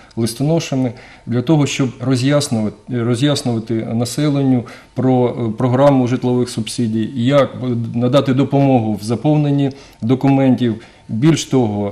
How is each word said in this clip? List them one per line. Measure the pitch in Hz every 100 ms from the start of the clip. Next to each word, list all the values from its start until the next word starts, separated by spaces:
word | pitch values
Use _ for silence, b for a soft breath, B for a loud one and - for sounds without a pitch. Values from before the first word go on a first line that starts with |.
| B -
листоношами, | 113 113 143 165 160 135 127 - B B B
для | 117
того, | 120 156 139
щоб | - 127 -
роз'яснювати, | 117 127 135 147 143 113 107 - - 123
роз'яснювати | 117 113 147 113 127 113 113 113 113
населенню | 117 123 - 151 139 135 127 113 B B
про, | - 131 127 120 123 113
е, | 107
програму | 127 127 143 135 123
житлових | 123 123 123 120
субсидій, | - 107 - 117 110 107
як | 131 120 143 131 - 127 117 113
надати | 117 123 143 -
допомогу | 131 135 139 135 127 110
в | 101
заповненні | 107 117 151 151 147 143 139 135 B B
документів. | 113 127 139 135 135 113 117 110 B B B
Більш | 113 156 139
того, | - 135 110 104 101